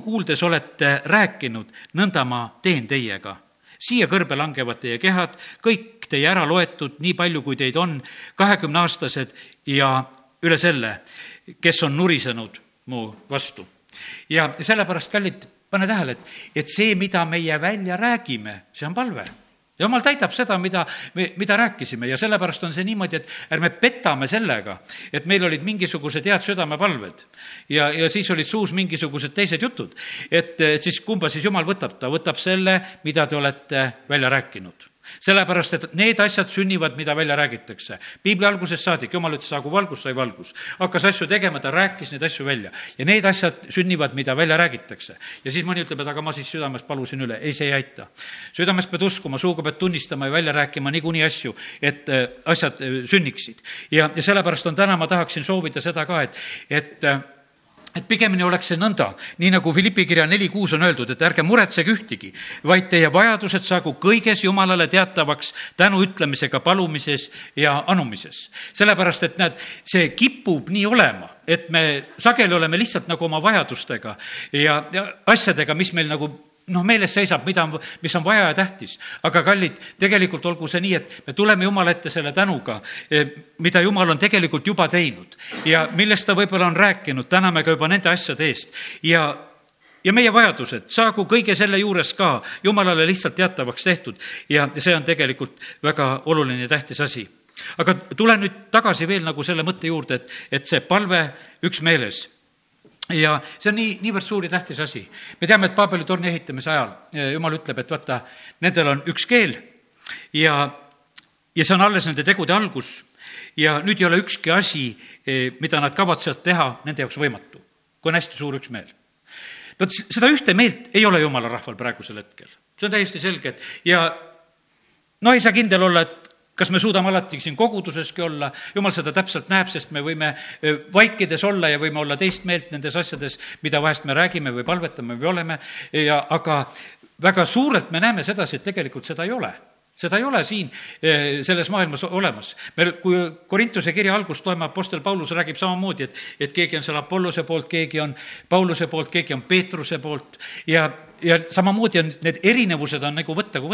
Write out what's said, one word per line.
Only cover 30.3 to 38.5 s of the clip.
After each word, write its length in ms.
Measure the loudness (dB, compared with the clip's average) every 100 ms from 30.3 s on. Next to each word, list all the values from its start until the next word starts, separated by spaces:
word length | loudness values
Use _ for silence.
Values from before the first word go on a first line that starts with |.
Et, 300 | 0 0 0
et 240 | 2 2
siis 160 | 0 -4
kumba 320 | -4 -2 -2
siis 160 | -2 -2
Jumal 160 | 0
võtab? 320 | 0 -2 -6 -6
Ta 140 | -4
võtab 260 | -2 -2 -2
selle, 380 | 0 2 2 2 0 -10
mida 240 | -4 0 0
te 140 | 0
olete 460 | -2 -2 -4 -2 -2 -4 -2
välja 180 | 0 2 0
rääkinud. 540 | -2 -10 -18 -20 -20 _
Sellepärast, 720 | -20 -6 2 4 4 0 0
et 100 | -4 -4 0
need 220 | 2 4
asjad 280 | 2 2 -2
sünnivad, 440 | -2 0 0 -2 -4
mida 180 | -4 -2
välja 180 | 0 0
räägitakse. 640 | 0 -4 -14 -16 -14 -14 -16 -6
Piibli 240 | -2 2
algusest 380 | 2